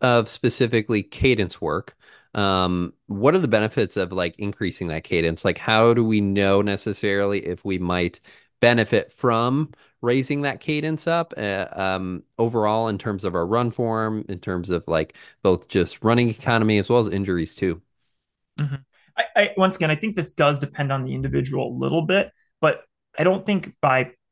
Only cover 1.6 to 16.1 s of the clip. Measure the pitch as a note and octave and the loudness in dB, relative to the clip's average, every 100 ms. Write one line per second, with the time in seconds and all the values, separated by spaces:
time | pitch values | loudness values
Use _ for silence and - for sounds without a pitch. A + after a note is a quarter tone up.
1.6 | D#2+ E2 - _ _ - _ G#2 G2 F#2+ | -4 -4 -6 _ _ -20 _ -2 0 2
2.6 | F#2 F2+ F2+ - - G2+ B2+ F#3 C#3 G#2+ | 2 0 -4 -8 -10 0 2 2 2 2
3.6 | G#2+ - G2 G#2 F2+ F#2 F2 - G2+ - | 2 0 -2 -2 -4 -2 -4 -4 -6 -4
4.6 | F#2 - F2 D#2+ - E2+ E2 - F#2+ E2+ | -6 -4 -6 -6 -2 0 0 0 -2 -2
5.6 | - A2 A#2 A#2 A2 G#2+ G2 G2 G2 G2 | 0 4 4 4 2 2 2 2 4 2
6.6 | G#2 G2 G#2+ G2 G#2 G2 G2+ G2+ - F2+ | 2 -2 -6 -4 -2 0 0 -2 -4 -8
7.6 | G2 F#2 F2 F2+ F2 - - - _ - | -4 -4 -2 0 -2 -4 -20 -20 _ 2
8.6 | A#2+ A#2 G#2+ G#2+ - - B2+ A2+ B2 C#3 | 4 4 2 0 -2 -2 0 2 0 0
9.6 | D#3 - _ - A#2+ C3 C3 C#3+ C#3+ G#2+ | -4 -8 _ -6 -2 0 0 -2 -4 -6
10.6 | - D3+ D#3 D#3 E3+ E3+ E3 - G#2 G2 | -4 -4 -2 -4 -2 -2 -4 -6 -4 -4
11.6 | F2+ - F#2+ F#2+ F#2 F2+ - - A#2 A#2 | -6 -4 -4 -2 -4 -8 -10 -4 -2 2
12.6 | G#2+ A2 A2+ G2+ A2+ G2 G2 F2 F2 A2+ | 0 0 0 -4 -4 -4 -4 -2 0 0
13.6 | A#2+ A#2+ A#2 A2 A2 A2 - F#2 - F2+ | 0 -2 -2 -2 -2 -6 -8 -10 -6 -6
14.6 | F2+ E2+ - D#2+ D#2 - - _ G2 F2+ | -2 -4 0 -2 -2 -10 -20 _ 0 0
15.6 | - G2 E2+ - A2 | 0 0 0 0 2